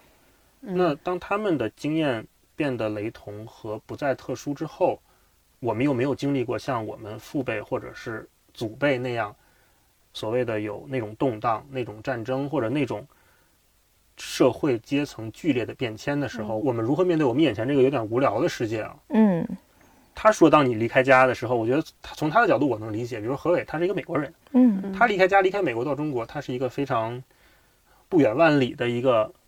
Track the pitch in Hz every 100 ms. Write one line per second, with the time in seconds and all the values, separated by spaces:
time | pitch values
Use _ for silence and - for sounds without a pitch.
0 | _ _ _ _ _ _ 233 185 175 143
1 | 180 180 - 202 214 156 - - 147 160
2 | 147 113 - _ _ - 147 120 110 107
3 | 110 - - 104 113 - 110 110 - 165
4 | 143 127 - 131 143 143 156 - 170 -
5 | _ _ _ _ _ _ 117 107 143 127
6 | 139 123 143 139 120 110 - 120 107 107
7 | 107 113 - 147 120 110 - 123 123 -
8 | 120 110 - _ _ - 110 131 143 127
9 | 123 117 104 - _ _ _ _ _ _
10 | _ - 110 123 117 107 107 104 143 131
11 | 104 110 135 107 120 110 139 131 113 107
12 | 135 120 110 131 139 160 113 147 123 107
13 | - _ _ _ _ _ _ _ _ _
14 | _ - - - 135 - 151 113 - 143
15 | 143 - 110 - 175 120 107 107 120 110
16 | - 143 127 117 107 110 117 117 117 151
17 | 180 160 135 127 156 101 123 143 131 139
18 | 107 120 131 107 165 - 110 110 85 -
19 | - 214 214 170 - 190 _ _ _ _
20 | _ - - - 160 151 131 110 117 135
21 | 131 131 131 113 120 120 113 143 - -
22 | - - 151 170 208 - 147 110 110 107
23 | 120 113 113 139 160 165 107 156 175 190
24 | - 165 139 - _ 254 254 190 196 190
25 | 233 196 190 196 190 202 160 113 143 139
26 | 151 127 - 147 139 123 131 - 143 120
27 | 113 123 - _ _ _ _ _ _ _
28 | - 175 120 123 160 147 123 - 120 120
29 | 131 113 107 -